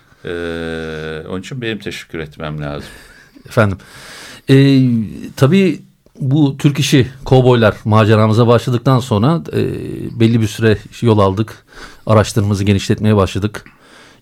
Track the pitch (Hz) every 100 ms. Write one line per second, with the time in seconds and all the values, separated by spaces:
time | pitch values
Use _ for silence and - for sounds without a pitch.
0 | _ _ 90 87 85 82 82 80 80 78
1 | 78 80 90 95 95 135 113 104 90 -
2 | - 82 76 - 78 76 73 71 - -
3 | - - _ - - 120 107 95 - -
4 | - - - - - 135 139 135 127 117
5 | 92 - - - 135 190 190 143 - _
6 | _ - 131 151 139 135 147 139 139 143
7 | - - - 131 127 123 107 - 110 107
8 | 107 107 110 107 117 117 - 123 139 127
9 | 131 104 127 170 - 113 95 - - -
10 | - 117 113 117 107 - 113 104 - -
11 | 117 104 98 95 107 - _ - - -
12 | - 110 98 113 101 98 101 98 - 107
13 | 107 104 90 98 104 - - _ _ -
14 | - _